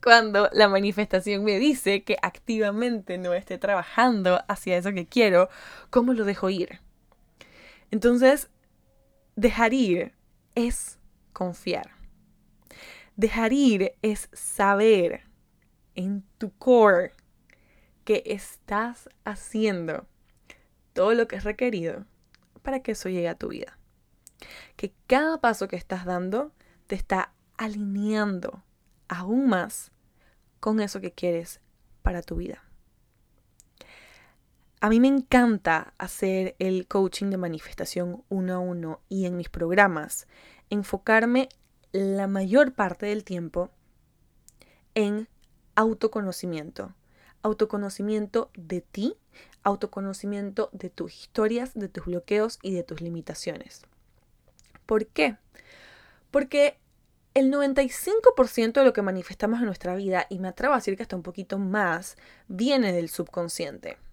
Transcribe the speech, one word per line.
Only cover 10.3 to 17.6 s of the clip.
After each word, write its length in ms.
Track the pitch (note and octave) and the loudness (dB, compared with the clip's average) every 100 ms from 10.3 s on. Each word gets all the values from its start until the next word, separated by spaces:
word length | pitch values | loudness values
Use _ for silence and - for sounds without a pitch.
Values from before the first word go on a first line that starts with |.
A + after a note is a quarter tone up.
| _ _ | _ _
es 460 | - A#3+ - - - - _ _ | -2 -2 -2 -8 -16 -20 _ _
confiar. 560 | - F#3 E3+ - E3+ - - - _ _ _ _ _ _ - - - - - | -8 -8 -6 -6 -6 -6 -18 -20 _ _ _ _ _ _ -20 -20 -20 -18 -2
Dejar 360 | G#3+ A3+ A3+ | 0 2 2
ir 420 | C4+ C#4 G3+ F#3+ - | 6 6 4 0 0
es 260 | A3 G#3 - | -4 -2 -8
saber 920 | - - - G3 G3+ A3 G#3 E3+ - - _ _ _ _ _ _ - | -14 -12 0 2 6 6 6 4 -2 -14 _ _ _ _ _ _ -8
en 280 | F#3 G3+ - _ | -6 -6 -10 _
tu 140 | G3+ _ | -12 _
core 540 | - B3 G#3+ F3 F#3 _ _ _ _ _ | 4 8 8 6 2 _ _ _ _ _